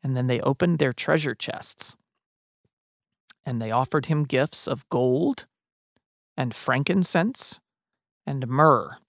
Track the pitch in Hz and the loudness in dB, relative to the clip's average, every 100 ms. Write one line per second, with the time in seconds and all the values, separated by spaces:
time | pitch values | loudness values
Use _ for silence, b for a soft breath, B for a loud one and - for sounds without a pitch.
0 | 135 131 127 123 - 139 180 165 143 123 | -2 -2 0 0 0 0 0 2 0 0
1 | - 160 151 117 - - - - - - | 0 0 0 -6 -8 -8 -10 -8 -10 -10
2 | _ _ _ _ _ _ _ _ _ _ | _ _ _ _ _ _ _ _ _ _
3 | _ _ _ - - 123 113 113 127 156 | _ _ _ -16 -6 -4 -2 -2 0 -2
4 | 135 151 147 131 147 - - - - 165 | 0 -2 0 0 0 -2 -4 -4 -4 0
5 | 127 127 175 277 - _ _ _ _ _ | 2 2 0 -2 -8 _ _ _ _ _
6 | _ _ _ - 127 113 - 127 143 185 | _ _ _ -6 -6 -4 -2 0 2 2
7 | 175 175 190 269 - - _ _ _ _ | 2 2 0 -2 -6 -8 _ _ _ _
8 | _ _ - 139 120 131 156 127 78 - | _ _ -10 -6 -2 4 6 6 2 -14